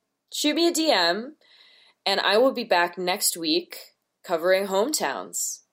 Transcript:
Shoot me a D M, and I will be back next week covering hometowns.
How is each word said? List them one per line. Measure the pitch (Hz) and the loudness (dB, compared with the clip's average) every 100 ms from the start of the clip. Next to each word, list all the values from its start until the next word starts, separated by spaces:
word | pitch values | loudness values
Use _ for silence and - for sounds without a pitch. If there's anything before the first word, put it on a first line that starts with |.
| _ _ _ | _ _ _
Shoot | - 294 302 | -4 -2 2
me | 339 | 0
a | |
D | 311 320 | 2 2
M, | 208 170 190 254 - _ _ - _ _ _ 185 | 2 2 0 -6 -16 _ _ -20 _ _ _ -2
and | 190 | 0
I | 185 208 | 2 4
will | 262 | 4
be | 240 | 0
back | 226 180 175 185 | 0 2 2 -2
next | 180 202 - 175 | -4 -2 -2 -4
week | 160 165 175 - - _ _ _ | -2 -2 -2 -14 -20 _ _ _
covering | - 165 175 185 202 | -4 -2 2 2 2
hometowns. | 196 247 302 156 113 90 - - - _ | 0 0 -2 -4 -4 -8 -8 -6 -8 _